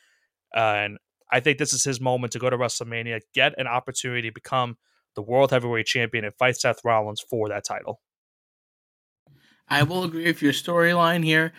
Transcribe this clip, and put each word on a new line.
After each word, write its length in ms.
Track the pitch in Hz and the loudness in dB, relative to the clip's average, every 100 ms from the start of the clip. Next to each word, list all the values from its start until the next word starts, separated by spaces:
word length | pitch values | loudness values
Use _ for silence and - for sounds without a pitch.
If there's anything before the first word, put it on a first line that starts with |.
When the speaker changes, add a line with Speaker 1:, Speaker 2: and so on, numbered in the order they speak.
| _ _ _ _ _ 113 | _ _ _ _ _ 0
Speaker 1:
Uh, 40 | |
and 380 | 110 104 104 104 _ _ - | 2 2 -2 -8 _ _ -2
I 80 | 127 | 2
think 180 | 151 135 | 2 0
this 160 | 147 | 0
is 100 | 127 | 0
his 160 | 139 120 | -2 -2
moment 340 | 127 127 123 | -2 -2 -4
to 60 | 123 | -2
go 120 | 127 | -2
to 60 | 123 | 0
WrestleMania, 640 | 120 - 117 117 117 110 _ | -2 -4 -8 -8 -6 -8 _
get 220 | 127 143 139 | 2 2 0
an 80 | 127 | -2
opportunity 640 | 123 - - 127 123 113 | -2 -4 -6 -4 -4 -6
to 40 | |
become 440 | - - 131 120 117 _ _ _ - | -10 -4 -2 -2 -6 _ _ _ -12
the 80 | |
World 260 | 107 127 135 | 0 4 4
Heavyweight 380 | 127 120 113 110 | 4 0 -2 -2
Champion 380 | 127 117 117 104 | -2 -2 -2 -6
and 100 | - | 0
fight 220 | 127 123 | 0 2
Seth 280 | 127 - 120 | -2 0 2
Rollins 360 | 113 104 107 | 2 0 -8
for 280 | - 117 107 | -6 -4 -2
that 140 | 104 | -4
title. 380 | - 101 - 120 _ _ _ _ _ _ _ _ _ _ _ _ _ _ _ _ - | -6 -8 -8 -12 _ _ _ _ _ _ _ _ _ _ _ _ _ _ _ _ -2
Speaker 2:
I 140 | 143 | 2
will 220 | 147 180 | 2 0
agree 220 | 175 160 170 | -2 0 0
with 180 | 165 | 2
your 100 | 143 | 0
storyline 680 | 131 - 170 170 175 165 175 | 0 0 2 4 4 2 2
here. 280 | 160 160 165 | 2 2 2